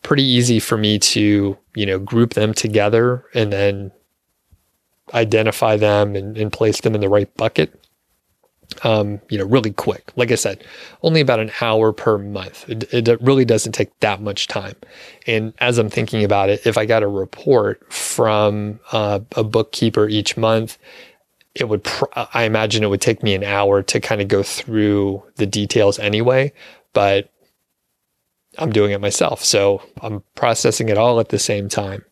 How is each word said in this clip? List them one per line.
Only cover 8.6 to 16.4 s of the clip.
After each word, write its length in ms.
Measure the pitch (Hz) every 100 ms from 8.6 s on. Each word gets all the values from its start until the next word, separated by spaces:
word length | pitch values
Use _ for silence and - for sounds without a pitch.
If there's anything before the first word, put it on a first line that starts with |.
| _ -
Um, 380 | 117 110 104 104 _
you 80 | 104
know, 80 | 95
really 260 | 131 110
quick. 400 | 98 - 92 - -
Like 160 | 120
I 40 | 117
said, 280 | 104 95 - - - -
only 180 | 165 160
about 180 | 131 113
an 120 | 110 -
hour 320 | 117 110 110
per 240 | 107 - 104
month. 500 | 101 101 95 - -
It, 400 | 113 - 123 113
it 140 | 113
really 240 | 123 135 120
doesn't 280 | 110 113
take 240 | - 107 _
that 220 | 107 98
much 260 | 107 101 -
time. 280 | 107 95 98 - - - - -
And 280 | 113 110 -
as 180 | 123 120
I'm 120 | 110
thinking 340 | 120 110 113
about 260 | 104 101